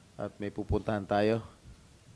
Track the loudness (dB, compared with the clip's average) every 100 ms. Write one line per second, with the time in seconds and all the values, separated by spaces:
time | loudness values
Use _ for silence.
0 | -20 -10 -10 -6 -8 -6 0 0 0 -2
1 | 2 4 4 2 -2 -18 -20 -20 -20 -20
2 | -20